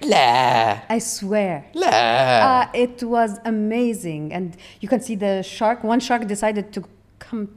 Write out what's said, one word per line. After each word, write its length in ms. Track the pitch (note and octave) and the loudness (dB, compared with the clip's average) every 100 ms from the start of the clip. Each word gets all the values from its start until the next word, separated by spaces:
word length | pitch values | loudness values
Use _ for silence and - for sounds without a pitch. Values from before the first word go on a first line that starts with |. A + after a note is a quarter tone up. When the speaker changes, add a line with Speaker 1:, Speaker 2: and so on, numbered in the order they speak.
Speaker 1:
La. 800 | D4+ F3+ B2 B2+ B2 B2 A2+ G#2 - | 0 4 6 6 4 4 2 0 -2
Speaker 2:
I 100 | A3+ | -4
swear. 680 | - - G3 G#3+ F#3+ D3 - | -4 -8 -2 -2 -2 -4 -8
Speaker 1:
La. 140 | D#4+ F4+ | -4 2
Speaker 2:
Uh, 800 | A2 A#2 A#3+ - B3 C4 B3+ - | 4 4 4 4 4 4 4 0
it 280 | A#3 B3 B3 | 0 -2 -4
was 360 | A#3 A#3 A3+ G3 A3+ | -4 0 0 -2 -6
amazing. 880 | A3 G#3+ A3+ A#3+ G3+ F3 D3+ D3+ | -4 -2 0 -2 -2 -8 -8 -8
And 240 | F3+ F3+ - - - | -8 -8 -12 -20 -10
you 80 | G3+ | -2
can 100 | A#3+ | -2
see 160 | - G#3 | -2 -4
the 280 | G3+ F#3+ | -2 -2
shark. 380 | F#3+ - A3 A#3+ | -4 -2 -2 0
One 200 | A3 A#3+ | 0 0
shark 260 | B3 A#3+ G#3+ | 0 -2 -2
decided 460 | G#3 G#3+ G#3 G3+ | -4 -2 -2 -6
to 100 | G3 E3+ _ _ - | -10 -14 _ _ -20
come 280 | - A3+ G3+ | -12 -10 -10